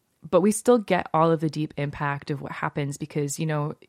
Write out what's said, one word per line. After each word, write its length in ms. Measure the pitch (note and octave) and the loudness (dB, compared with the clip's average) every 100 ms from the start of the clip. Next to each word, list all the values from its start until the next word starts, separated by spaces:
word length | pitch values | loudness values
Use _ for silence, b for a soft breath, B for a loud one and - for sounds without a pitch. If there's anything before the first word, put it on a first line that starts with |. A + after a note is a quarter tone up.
| _ _ - | _ _ 2
but 120 | F3+ | 4
we 100 | G3+ | 4
still 280 | G#3 - B3 | 2 4 4
get 300 | G3+ F3+ - | 4 -2 0
all 160 | D#3+ E3 | 2 4
of 80 | E3 | 4
the 100 | D#3+ | 0
deep 240 | D3+ D3+ - | -2 -6 -4
impact 560 | C#3+ - C#3+ C#3+ - | -6 -4 -4 -4 -6
of 100 | C#3 | -8
what 80 | D3 | -8
happens 480 | - D#3 - C#3+ C#3+ | -6 -6 -4 -6 -6
because, 400 | D3+ D#3 C#3+ - | -6 -4 -4 -4
you 80 | D#3+ | -4
know, 280 | D3+ D3 - | -2 -4 -8